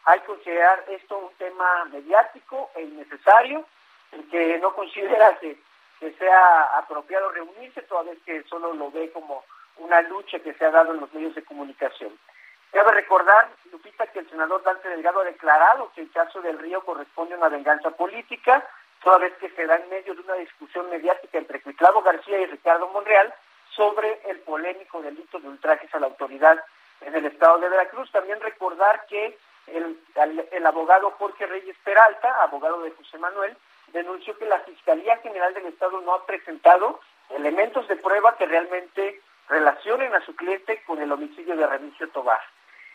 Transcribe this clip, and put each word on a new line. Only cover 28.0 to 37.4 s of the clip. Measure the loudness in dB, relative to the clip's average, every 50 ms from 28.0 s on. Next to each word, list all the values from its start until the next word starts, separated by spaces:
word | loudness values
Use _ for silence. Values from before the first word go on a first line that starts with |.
| -14 -4
También | -4 -4 -4 -4 -10 -8
recordar | -10 -12 -10 _ -8 -8 -2 2 2 2 2 2 -4
que | _ -8 -8 -8 -8 -10 _ _ _ _ _ _ -12
el, | -10 -8 -8 -8 -10 -14 _ _ _
el, | 0 0 0 0 -8 -10 -8
el | -8 0 0
abogado | 0 0 0 4 4 4 4 4 0
Jorge | -4 -4 -10 -10 -8 -10 -10
Reyes | -10 -10 -12 -12 -14 -20 _ _
Peralta, | 2 6 8 8 8 6 2 -2 -2 2 2
abogado | 0 0 -2 -4 -4 -4 -4 -4
de | -8 -12
José | -14 _ _ -20 -16 -10
Manuel, | -10 -8 -6 -6 -8 -8 -8 _ _ _ _ _ _ _
denunció | -10 -10 -8 -8 -12 -14 -12 -16 -14
que | -10 -4
la | -2 -2 -2
Fiscalía | -2 -10 -20 _ _ 0 0 0 2 0 0 0
General | -2 -12 -6 -4 -4 -4 -4
del | -6 -14
Estado | -14 -8 _ -4 -4 -4 -4
no | -2 -2 -2
ha | -2 -2
presentado | -8 -10 -10 -10 -14 -16 2 6 6 6 6 4 -2 -4 -8 _ _ _ _ _ _
elementos | -12 -6